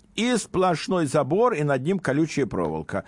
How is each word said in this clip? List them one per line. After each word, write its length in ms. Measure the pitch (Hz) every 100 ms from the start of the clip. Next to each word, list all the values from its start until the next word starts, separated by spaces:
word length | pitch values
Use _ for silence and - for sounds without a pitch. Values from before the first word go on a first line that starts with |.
| _ -
И 200 | 240 240
сплошной 720 | - 170 185 160 - 185 151
забор, 480 | 156 131 175 240
и 80 | 165
над 180 | 147 135
ним 160 | 139 196
колючая 480 | - 135 160 - 113
проволока. 580 | 95 82 78 78 98